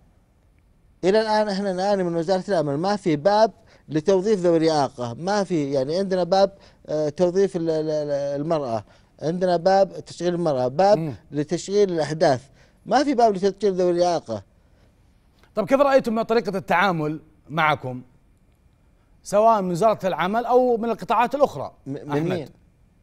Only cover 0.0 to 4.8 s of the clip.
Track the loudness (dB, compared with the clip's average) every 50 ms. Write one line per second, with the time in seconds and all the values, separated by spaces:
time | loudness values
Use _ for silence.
0 | _ _ _ _ _ _ _ _ _ _ _ _ _ _ _ _ _ _ _ _
1 | 0 2 2 2 2 2 0 0 0 0 -2 -4 -4 -4 -4 -2 -2 0 0 0
2 | -2 -2 -2 -4 -2 -2 -2 -2 -2 -2 -2 0 0 0 -2 -2 -2 -2 -2 -2
3 | -2 -2 0 2 2 2 4 4 2 2 0 _ _ _ _ _ _ -6 -6 -2
4 | 2 2 2 2 2 0 0 2 2 2 2 4 2 2 2 2